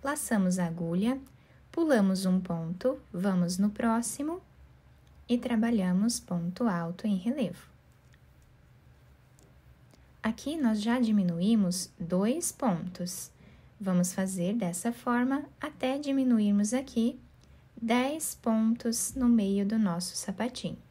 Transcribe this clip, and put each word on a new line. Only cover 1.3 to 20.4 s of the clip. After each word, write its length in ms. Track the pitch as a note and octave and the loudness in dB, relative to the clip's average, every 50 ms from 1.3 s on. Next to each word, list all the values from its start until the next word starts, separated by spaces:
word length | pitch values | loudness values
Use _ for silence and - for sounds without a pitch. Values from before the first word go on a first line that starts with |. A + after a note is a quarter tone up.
| - - - _ - - - - | -20 -20 -20 _ -20 -20 -20 -10
pulamos 540 | - - E4+ D#4 C#4+ A3+ G3+ F#3+ F#3+ F#3 F#3+ | -2 0 2 4 4 4 4 4 2 2 2
um 140 | F#3 F#3 F#3 | 2 2 2
ponto, 600 | F3+ - E3+ E3 E3 E3 F3+ F3+ - B3 C#4 - - - - | 0 -2 -6 -6 -4 -6 -8 -2 -2 -2 -2 -2 -8 -12 -8
vamos 440 | F3+ F3+ G3+ F#3+ F3+ F3 E3+ F3+ F3+ | -4 -2 0 2 2 2 0 0 0
no 120 | G3+ G#3 | 0 0
próximo 720 | G#3 - A#3+ A#3 A3+ A#3 A#3 - - - C#4+ D4+ E4 F#4+ - - - - - - - - _ - - - - - - - - - | 0 0 0 0 0 0 -2 -4 -6 -6 -4 -4 -4 -6 -10 -18 -20 -20 -20 -20 -20 -20 _ -20 -20 -20 -20 -20 -20 -20 -4 -2
e 80 | A#3+ A#3+ | -2 -2
trabalhamos 840 | B3 B3 A#3+ A3 A3 A#3 A#3+ G#3+ F#3 F3+ F3+ F#3 G#3 A#3 A#3+ - | 0 0 0 0 2 2 2 2 2 2 2 2 2 2 0 -2
ponto 480 | - - F#3 F3 E3+ F3 F3+ - B3 A#3 | -6 -4 -4 -4 -4 -4 -4 -2 0 0
alto 400 | F#3 E3+ E3+ E3 F3 - - A3 | 0 0 -2 -4 -8 -6 -2 -2
em 80 | G3+ | -2
relevo. 540 | F#3 F3+ A3+ C4 D4+ B3 E3+ - - - - - - _ - - - _ - - - - - - - - - - - - - - - - - - - - - - - - _ _ - - - - - - - - _ - - - - - - - - | 0 0 -2 -2 -2 -2 -4 -6 -10 -18 -20 -20 -20 _ -20 -20 -20 _ -20 -20 -20 -20 -20 -20 -20 -20 -20 -20 -20 -20 -20 -20 -20 -20 -20 -20 -20 -20 -20 -20 -20 -20 _ _ -20 -20 -20 -20 -20 -20 -20 -20 _ -20 -20 -20 -20 -20 -20 -20 -6
Aqui 360 | - A3 A3+ - - C4+ D#4 E4 | -4 -4 -4 -4 -6 -8 -4 0
nós 240 | C#4+ A#3 A3 G#3+ | 2 2 2 2
já 180 | G3+ A#3 A#3 C4 | 0 0 2 2
diminuímos 920 | B3 A3 G#3+ G#3 F#3+ F3 E3+ E3+ F3 G#3 A#3 A3 G3 F3+ F3+ - - - - - | 2 4 4 4 4 2 2 2 2 2 4 4 4 2 0 -2 -6 -10 -10 -12
dois 540 | F#3 E3 F3 F3+ G3 A3 C4 E4 F4 - | -6 -2 0 2 2 2 0 0 -2 -6
pontos. 800 | - - - B3 F#3 E3 D#3+ F3+ F3+ - F3+ F3+ - - - - - - - - - - - - - - | -6 -2 0 0 0 0 -2 -8 -8 -8 -8 -8 -8 -10 -14 -16 -18 -20 -20 -20 -20 -20 -20 -20 -16 -8
Vamos 340 | G#3 F#3+ F#3 F3+ F3+ F3+ - | -4 0 2 2 2 2 0
fazer 400 | - F#3+ F#3+ F#3+ F#3+ E3+ F3+ G#3 | -2 -2 -2 -2 -2 -2 0 0
dessa 380 | A#3+ G#3+ F3 E3+ - - A#3 | 0 -2 -2 -4 -2 -4 -4
forma 540 | A#3+ - - B3+ A#3+ A#3+ B3 C4 C4+ C#4 D4 - - _ | -4 -4 -2 0 0 2 2 2 0 -2 -4 -8 -12 _
até 380 | - D4+ D4+ - - B3+ C4+ C#4 | -10 -10 -8 -4 -4 -2 -2 -2
diminuirmos 760 | D4 C#4+ C4+ C4+ C4+ B3+ A#3+ A3 G#3 G#3 G3+ G3+ G#3 G#3 B3 | -2 -2 0 2 4 4 4 4 4 4 4 4 2 2 0
aqui 440 | B3+ C#4 - - A#3 A3+ A#3+ - - - - - - - - - - - - _ - | -2 -2 -2 -2 0 0 0 0 -4 -16 -20 -20 -20 -20 -20 -20 -20 -20 -20 _ -8
dez 540 | A#3 A3+ A#3 B3 B3+ C4+ D4 D#4+ D#4+ - - | -2 0 2 2 2 0 -2 -4 -6 -8 -10
pontos 800 | - - - A3 A3 A3 A3 A3+ A#3 - A#3 A3+ - - - - | -4 -2 0 2 4 4 2 2 2 0 -2 -2 -2 -4 -4 -4
no 140 | C4+ B3+ A#3+ | 0 4 6
meio 360 | A#3+ A3+ G3+ G3 G3 G3+ G3+ | 6 6 4 4 2 2 0
do 140 | G3 G#3+ A3+ | 2 2 2
nosso 360 | G#3+ F#3+ E3+ E3+ F3+ - - - | 2 2 0 -2 -4 -6 -8 -8
sapatinho. 600 | - - F#3+ - | -8 -8 -4 -4